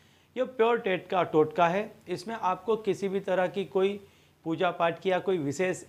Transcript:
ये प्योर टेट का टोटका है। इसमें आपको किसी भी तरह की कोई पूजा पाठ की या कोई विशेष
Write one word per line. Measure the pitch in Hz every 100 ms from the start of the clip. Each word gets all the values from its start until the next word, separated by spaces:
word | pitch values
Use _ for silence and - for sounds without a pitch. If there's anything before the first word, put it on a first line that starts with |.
| _ _ _ 233
ये | 254
प्योर | - 226 233
टेट | 214 185 -
का | 185 165
टोटका | 156 151 165 170
है। | 185 220 - -
इसमें | 175 214 226
आपको | 185 185 - 220
किसी | 208 180 196
भी | 190
तरह | 190 185 180
की | 202 170
कोई | 190 196 202 - _ _ _ 160
पूजा | 160 180
पाठ | 170 170 165
की | 190
या | 180
कोई | 180 185
विशेष | 143 135 185 156